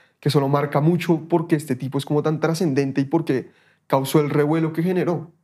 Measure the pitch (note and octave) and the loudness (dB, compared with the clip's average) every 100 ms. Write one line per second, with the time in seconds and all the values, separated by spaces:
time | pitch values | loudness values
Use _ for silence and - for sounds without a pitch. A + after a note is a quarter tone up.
0 | _ _ D3 C#3+ C#3 C#3+ C#3+ D3 D#3 F3+ | _ _ 0 2 2 0 2 2 2 2
1 | - D#3+ D#3 E3+ D#3+ D#3 - B2+ C3 C#3+ | 2 0 2 -2 0 -2 -2 -6 -4 -6
2 | - D3 D3+ D3+ D#3+ E3 F3 C3+ C#3 C3+ | -2 0 0 0 -2 0 0 0 0 -2
3 | C3+ E3 D#3+ B2+ - _ _ _ - C3+ | 0 -2 0 -4 -4 _ _ _ -2 -2
4 | C3+ D#3+ D3 D3 D3 D#3+ D#3+ E3 F3 F#3 | 2 2 2 0 0 0 -2 -2 -2 0
5 | E3+ D#3 - _ | 0 -2 -6 _